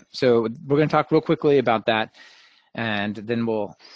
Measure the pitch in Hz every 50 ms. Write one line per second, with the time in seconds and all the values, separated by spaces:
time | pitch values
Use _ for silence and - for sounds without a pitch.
0 | - _ - - 135 127 117 117 110 113 120 - - 135 143 147 156 143 156 151
1 | 147 - 160 160 - - 165 - - 151 143 135 120 123 113 110 - 117 113 110
2 | 110 - _ - - - - _ _ _ _ _ _ _ - 113 117 113 107 101
3 | 101 107 101 110 101 113 120 117 117 113 110 107 104 87 80 _ - - -